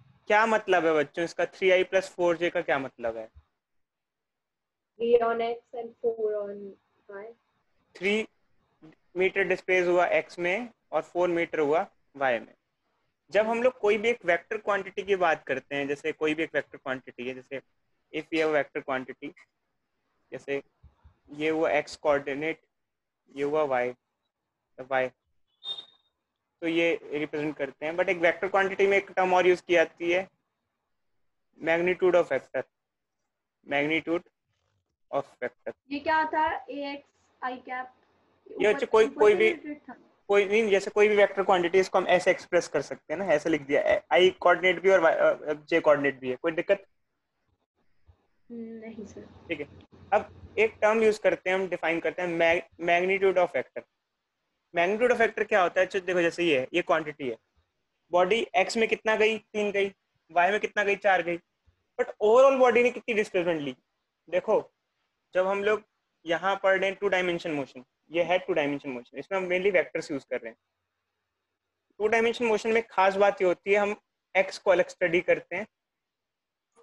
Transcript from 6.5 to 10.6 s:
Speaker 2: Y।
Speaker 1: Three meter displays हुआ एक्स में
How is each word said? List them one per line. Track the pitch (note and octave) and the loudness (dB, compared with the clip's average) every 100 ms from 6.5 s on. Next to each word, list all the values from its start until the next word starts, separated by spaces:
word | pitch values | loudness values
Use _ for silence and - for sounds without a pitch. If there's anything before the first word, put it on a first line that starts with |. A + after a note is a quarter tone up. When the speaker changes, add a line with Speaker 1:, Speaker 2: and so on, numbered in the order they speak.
| G3+ G3+ - _ _ _ G3 | -12 -16 -20 _ _ _ -18
Speaker 2:
Y। | A3 A#3 _ _ _ _ _ - | -18 -20 _ _ _ _ _ -8
Speaker 1:
Three | F#3+ G#3+ A3 _ _ _ _ _ D#3 _ _ F3 | -4 -2 -4 _ _ _ _ _ -20 _ _ -2
meter | F#3 G3 | -2 0
displays | F3+ F#3 - F#3 F3+ | -2 -2 0 0 2
हुआ | F3+ F3 | 2 2
एक्स | D#3 - - | 0 -2 -6
में | F3 G3+ | -4 -4